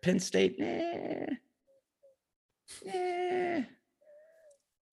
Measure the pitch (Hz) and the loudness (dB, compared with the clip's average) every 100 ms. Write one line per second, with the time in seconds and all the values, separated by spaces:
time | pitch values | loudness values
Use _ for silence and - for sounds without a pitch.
0 | 180 185 - 190 190 - - - 339 - | 2 2 2 4 4 4 -2 -2 -2 -4
1 | - - - 254 _ _ _ 554 _ _ | -6 -6 -6 -8 _ _ _ _ _ _
2 | 554 _ _ _ _ _ - - 381 381 | -20 _ _ _ _ _ -20 -16 -6 -2
3 | 359 349 359 359 349 339 226 - _ _ | -2 0 0 0 0 0 -4 -8 _ _
4 | - - - - 605 571 _ _ _ | -20 -20 -20 -20 -20 -20 _ _ _